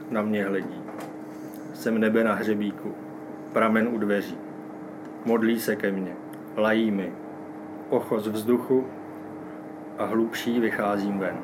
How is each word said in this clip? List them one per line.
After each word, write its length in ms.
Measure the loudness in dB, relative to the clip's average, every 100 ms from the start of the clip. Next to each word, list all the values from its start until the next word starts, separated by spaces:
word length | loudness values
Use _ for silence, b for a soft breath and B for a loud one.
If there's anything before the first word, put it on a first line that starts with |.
| -4
na 120 | 0
mě 220 | 2 2
hledí. 380 | 2 0 -2 -8 -10 -10 -10 -10 -12 -12 -12 -12 -12
Jsem 240 | -6 0 4
nebe 260 | 6 6
na 100 | 4
hřebíku, 600 | 4 2 2 0 -4 -6 -8 -10 -12 -12 -12 -2
pramen 360 | 2 6 6 4
u 100 | 2
dveří. 400 | 2 2 0 -6 -10 -12 -12 -12 -12 -12 -12 -4
Modlí 360 | 2 4 4 2
se 160 | 2 0
ke 160 | 0
mně, 200 | 0 -2 -6 -10 -12 -6 2
lají 340 | 4 6 4
mi. 220 | 2 -2 -6 -10 -12 -12 -12 -12 -12 0
Ochos 360 | 0 2 0 0
vzduchu 580 | 0 4 4 4 2 2 -6 -12 -12 -12 -12 -12 -12 -12 -12 -10 -4
a 60 |
hlubší 560 | 0 2 2 0 0 4
vycházím 580 | 4 4 2 2 2 0
ven. 180 | 0 -2